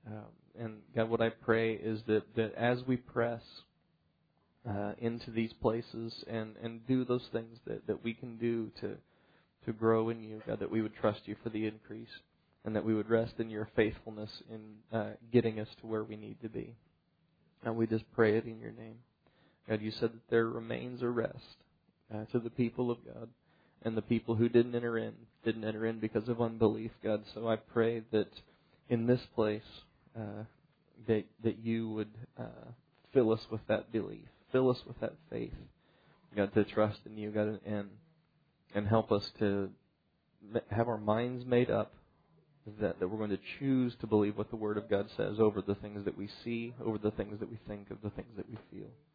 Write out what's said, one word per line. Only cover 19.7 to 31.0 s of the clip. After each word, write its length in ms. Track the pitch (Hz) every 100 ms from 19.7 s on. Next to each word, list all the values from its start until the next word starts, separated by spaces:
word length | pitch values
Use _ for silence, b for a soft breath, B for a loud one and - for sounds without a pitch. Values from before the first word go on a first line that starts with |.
| 107
you 100 | 107
said 220 | 107 117
that 160 | 117 _
there 180 | 117 113
remains 540 | 120 113 123 123 123
a 80 | 123
rest, 480 | 120 113 - - - _ _ _ _ _
uh, 120 | 107 107
to 80 | 123
the 100 | 117
people 420 | - 117 117 123
of 60 | 117 117
God. 240 | 117 117 _ b b b b
And 120 | 113 113
the 60 |
people 320 | - 117 -
who 160 | 113 117
didn't 240 | 117 120
enter 240 | 120 120 113
in, 160 | 110 113 113 _
didn't 200 | 113 110
enter 220 | 107 110 113
in 140 | 113
because 280 | 110 110 113
of 140 | 117
unbelief, 480 | 117 113 110 110 113 -
God. 200 | 107 107 107 -
So 120 | 113
I 80 | 110
pray 460 | - 117 113 117 110
that 180 | 110 104 - - b b b _
in 160 | 120 117
this 160 | 123 - -
place, 260 | 107 107 - - - _ _ 113
uh, 280 | 107 104 110 _ _ _ _ _